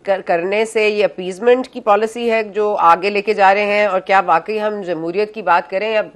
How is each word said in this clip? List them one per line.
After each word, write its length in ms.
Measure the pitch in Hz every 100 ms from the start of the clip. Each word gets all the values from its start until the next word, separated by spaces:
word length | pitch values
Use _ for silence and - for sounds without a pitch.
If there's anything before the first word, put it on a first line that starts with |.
| -
कर-, 160 | 190
करने 440 | 185 175 180 208 220
से 220 | 220 214
ये 160 | 208
appeasement 640 | 190 185 185 185 240 247 254
की 120 | 247
policy 500 | 226 208 220 240 240
है 220 | 226 214
जो 220 | 190 208
आगे 360 | 196 170 170 190
लेके 240 | 202 202
जा 180 | 202 190
रहे 120 | 196
हैं, 240 | 208 208 208
और 120 | 185
क्या 200 | 180 190
वाकई 380 | 180 165 165 214
हम 260 | 214 208
जमहूरियत 480 | 180 160 165 180 208
की 80 | 220
बात 280 | 180 175 185
करें 240 | 190 214
या 160 | 214 180